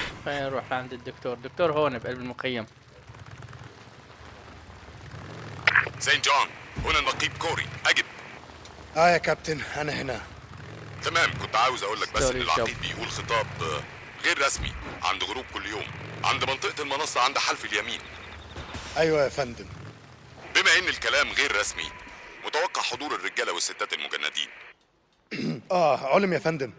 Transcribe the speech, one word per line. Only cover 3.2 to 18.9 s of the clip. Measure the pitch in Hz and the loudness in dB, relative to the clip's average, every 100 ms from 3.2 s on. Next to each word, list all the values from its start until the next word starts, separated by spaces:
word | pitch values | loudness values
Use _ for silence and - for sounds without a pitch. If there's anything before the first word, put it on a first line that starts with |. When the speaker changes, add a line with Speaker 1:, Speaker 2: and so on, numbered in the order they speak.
| - - - - - - - - - - - - - - - - - - - - - - - - - - - - | -16 -16 -16 -16 -16 -18 -20 -20 -20 -20 -18 -18 -18 -18 -18 -18 -18 -16 -14 -14 -12 -12 -12 -4 0 2 2 0
Speaker 2:
سين | - 147 | 4 4
جون، | 143 143 113 - - - - | 6 6 4 -2 -12 -4 2
هنا | 156 | 4
النقيب | 135 123 156 - | 4 2 0 0
كوري، | 165 139 131 - 156 | 0 0 -2 0 4
أجب. | 175 - - - - - - - - - 151 | 4 2 -4 -16 -16 -16 -16 -16 -16 -4 6
Speaker 3:
آه | 170 | 8
يا | 170 | 8
كابتن، | 160 147 - 151 | 4 0 0 -4
أنا | - 143 151 | -4 -4 -2
هنا. | 143 135 117 - - - - - - - - | -2 -2 -6 -8 -14 -16 -16 -14 -14 -12 -6
Speaker 2:
تمام، | - 165 151 | 0 4 4
كنت | - 98 107 | 2 0 4
عاوز | 127 120 | 4 4
أقول | 101 107 | 0 -2
لك | - | 0
بس | 107 | 4
إن | 131 | 4
Speaker 1:
ستوري | 127 123 | 4 2
شوب. | 120 | 4
Speaker 2:
العقيد | 117 120 | 2 0
بيقول | - - 107 | -4 -4 -6
خطاب، | - 98 117 104 - | -6 0 0 0 -2
آه، | 82 73 - - - - | -4 -2 -6 -12 -16 -2
غير | 156 165 139 | 0 4 4
رسمي | - - - - - | 2 -2 -6 -10 -4
عند | 85 95 | -2 0
غروب | 92 110 127 | -2 -4 -6
كل | 104 101 | -8 -6
يوم، | 104 82 - - - | -6 -6 -10 -10 -4
عند | 95 131 127 | 0 2 0
منطقة | 135 202 - | 0 -2 -4
المنصة | 143 139 151 135 | -4 0 2 4
عند | 123 131 | 4 4
حلف | 127 151 113 | 2 0 0
اليمين. | 104 110 98 - - - - - - - - - | 0 0 -4 -8 -14 -14 -14 -14 -12 -12 -10 -4